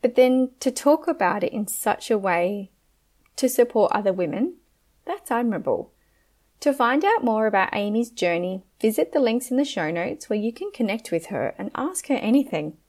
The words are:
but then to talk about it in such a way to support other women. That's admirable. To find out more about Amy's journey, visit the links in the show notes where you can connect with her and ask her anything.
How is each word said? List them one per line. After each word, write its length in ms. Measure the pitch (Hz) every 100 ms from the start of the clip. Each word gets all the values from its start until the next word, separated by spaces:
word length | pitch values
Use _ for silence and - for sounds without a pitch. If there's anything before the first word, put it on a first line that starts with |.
but 120 | 240
then 360 | 240 254 254 262 _
to 100 | 269
talk 380 | 254 285 311 311
about 340 | 330 185 208
it 100 | 190
in 140 | - 202
such 440 | - - - -
a 80 | 214
way 520 | 196 170 175 208 196 _ _ _ _ _ _ -
to 120 | 262
support 440 | - 240 226 202
other 200 | - 196
women. 440 | 185 170 185 294 349 _ _ _ _ -
That's 240 | 403 -
admirable. 640 | 233 240 190 - 113 - _ _ _ _ _ _ _
To 120 | 294
find 320 | 269 233 269
out 180 | 392 440
more 220 | 240 220 220
about 220 | 208 190
Amy's 380 | - 202 214 233
journey, 540 | - 175 170 180 185 - _
visit 320 | 220 220 -
the 80 | 302
links 280 | 247 233 240
in 40 | 247
the 80 |
show 280 | 285 - 156
notes 360 | 170 180 208 -
where 100 | 214
you 140 | 214
can 200 | 226 403
connect 400 | 403 220 220 -
with 140 | 165 -
her 280 | 170 - -
and 140 | 202 -
ask 320 | 277 370 -
her 80 | 269
anything. 600 | 214 262 277 165 151 -